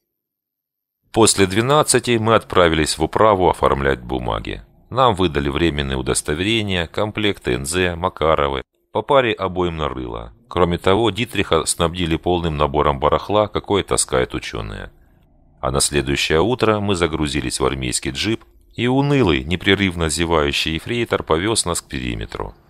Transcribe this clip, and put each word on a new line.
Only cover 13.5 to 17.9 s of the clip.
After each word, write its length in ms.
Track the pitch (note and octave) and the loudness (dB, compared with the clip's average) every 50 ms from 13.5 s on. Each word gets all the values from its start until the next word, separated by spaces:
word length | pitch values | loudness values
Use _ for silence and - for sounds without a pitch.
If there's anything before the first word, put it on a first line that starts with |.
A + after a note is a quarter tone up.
| - - - - G2+ G2 E2 | -2 -6 -2 0 0 0 0
таскают 520 | - A#1+ A1+ - - - C2 B1+ - - | 0 -2 -2 -2 0 0 0 0 -2 -4
ученые. 560 | - - - - A1+ G#1+ G#1 G#1 G1+ G1+ G1+ - _ _ _ _ _ _ _ _ _ _ _ _ _ | -8 -8 -8 -8 -8 -10 -10 -10 -12 -14 -16 -18 _ _ _ _ _ _ _ _ _ _ _ _ _
А 100 | - C2+ | -6 -2
на 100 | C2+ C#2 | 0 0
следующее 600 | - - C#2+ C#2+ C2+ B1+ C#2 C#2 - - D#2 D#2+ | 0 0 0 0 0 0 -2 -2 0 0 2 2
утро 400 | F2+ G#2+ B2 A#2 - A2 G#2+ G#2 | 2 2 0 0 2 2 2 0
мы 140 | G2+ G2+ G2+ | 0 -2 0
загрузились 680 | E2+ F2 D#2+ D2+ D2+ D2+ D2 C2+ D2+ C2+ C2 - - | 0 0 -2 0 -2 -2 -2 -2 -2 -4 -4 -4 -2
в 40 | C2 | -2
армейский 460 | C2 C2+ C2 C2 B1 | -2 -2 -2 -4 -4